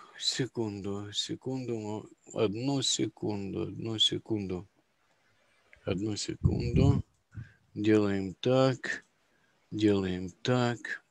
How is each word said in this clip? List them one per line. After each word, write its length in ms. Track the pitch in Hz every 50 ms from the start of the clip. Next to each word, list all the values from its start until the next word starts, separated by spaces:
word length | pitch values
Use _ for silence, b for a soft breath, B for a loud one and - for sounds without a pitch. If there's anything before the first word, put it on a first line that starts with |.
| B B B B
секунду, 920 | - - - - 135 113 - - 117 107 101 101 92 101 98 101 101 104 104
секунду, 960 | - - - 107 - - 131 131 131 127 120 120 110 107 104 107 110 - - - _ _ - -
одну 480 | 107 110 104 95 110 123 135 139 139 123
секунду, 800 | - - - 131 113 - - - 107 104 101 98 98 95 98 -
одну 360 | - 98 110 113 113 113 107
секунду. 680 | - - - 101 - - 113 107 101 92 92 90 90 - _ _ _ _ _ _ _ _ _ _ _ _ _ _ _ _ _ _ _ _ _ - -
Одну 320 | - 98 87 101 110 104
секунду. 840 | 95 - - - - - - - - - - 120 - 135 139 - - - _ _ _ _ _ B B 117 B B B B B -
Делаем 600 | 107 104 107 107 107 104 101 98 98 98 95 85
так, 680 | _ - 123 127 131 131 135 131 127 - - - - - _ _ _ _ _ _ _ _ _ _ _ _ -
делаем 600 | - 107 107 104 101 98 95 92 92 90 92 92 - _ -
так. 600 | - 127 127 123 120 120 110 - - - - _ _